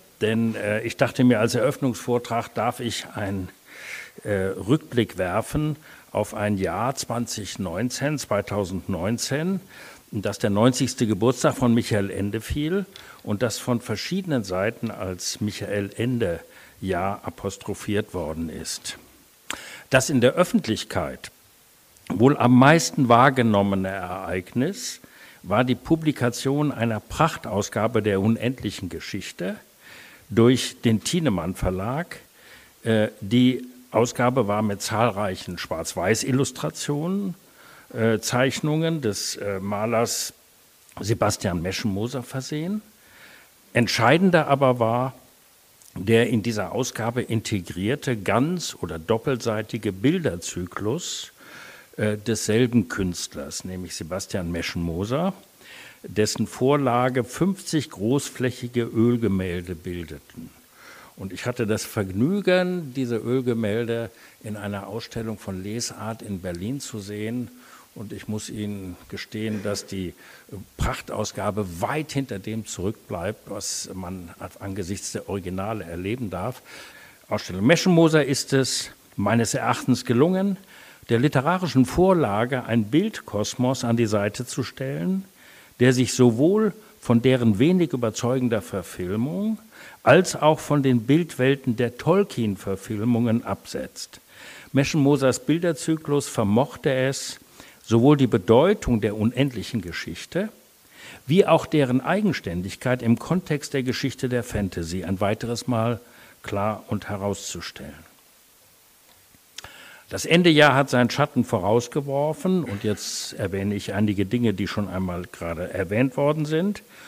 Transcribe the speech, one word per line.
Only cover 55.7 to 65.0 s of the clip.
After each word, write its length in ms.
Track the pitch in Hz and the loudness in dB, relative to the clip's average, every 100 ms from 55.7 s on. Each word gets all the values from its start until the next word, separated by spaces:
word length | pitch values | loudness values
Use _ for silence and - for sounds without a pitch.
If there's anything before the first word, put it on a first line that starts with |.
| - - - | -20 -20 -20
dessen 440 | - 92 107 - 107 | -8 0 0 0 -4
Vorlage 800 | - 127 147 131 120 127 127 117 | 0 2 4 2 2 2 0 -2
fünfzig 640 | - 180 190 - 156 - | 0 0 -2 -2 -4 -4
großflächige 920 | - 107 139 - - 127 127 120 120 | -4 0 0 -2 -4 -4 -4 -4 -2
Ölgemälde 920 | 117 - 120 120 110 95 92 90 90 82 | -2 2 2 4 0 0 -2 -4 -6 -10
bildeten. 720 | 90 87 80 76 _ - 85 - _ _ - - - - | -8 -8 -10 -14 _ -18 -18 -20 _ _ -20 -20 -20 -14
Und 160 | 95 | -12
ich 120 | 92 123 | -8 -6
hatte 220 | 123 104 | -2 -2
das 160 | 107 | -2
Vergnügen, 1120 | - 113 95 95 139 202 185 185 180 180 143 123 | -2 -4 -2 0 0 2 2 2 2 -2 -6 -6
diese 220 | 123 113 | -4 -2
Ölgemälde 920 | 117 131 123 113 107 110 117 117 113 - - - | 0 0 0 0 0 0 -2 -4 -6 -12 -20 -16
in 120 | 107 104 | -12 -8
einer 320 | 104 101 98 | -6 -8 -8
Ausstellung 500 | 110 | -10